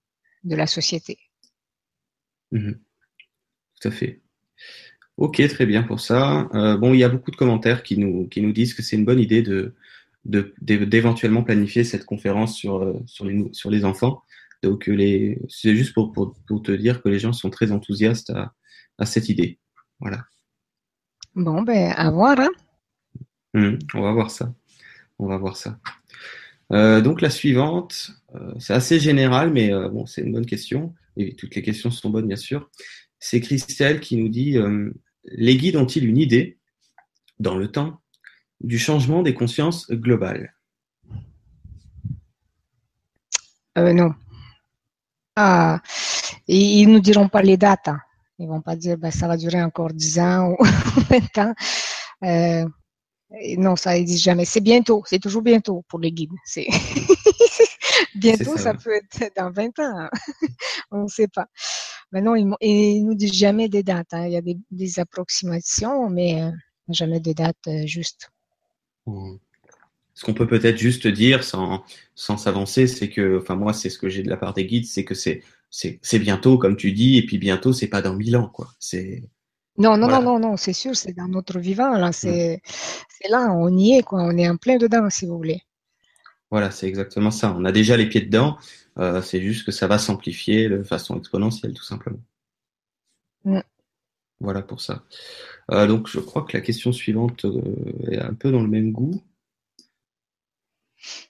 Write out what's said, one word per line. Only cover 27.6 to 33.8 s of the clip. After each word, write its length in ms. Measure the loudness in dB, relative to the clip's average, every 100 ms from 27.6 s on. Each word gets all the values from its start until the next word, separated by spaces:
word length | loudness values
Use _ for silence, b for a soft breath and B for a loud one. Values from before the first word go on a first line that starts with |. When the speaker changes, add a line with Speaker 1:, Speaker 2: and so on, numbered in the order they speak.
| 2 -2 -6 -14 -16 -20 _ -16
Speaker 2:
euh, 180 | -14 -14
c'est 140 | -2
assez 260 | -2 2 2
général, 520 | 4 4 4 4 2
mais, 220 | 2 2
euh, 160 | 0 -2
bon, 160 | -6 -8
c'est 160 | -8
une 100 | -6
bonne 120 | -4 -4
question. 480 | -6 -6 -6 -6 -12 b -8
Et 200 | -8 -8
toutes 200 | -10 -8
les 80 |
questions 260 | -6 -4 -6
sont 220 | -6 -4
bonnes, 160 | -4 -4
bien 100 | -6
sûr. 320 | -8 -10 -10 B B B B _
C'est 220 | -4 -2
Christelle 580 | -2 -4 -4 0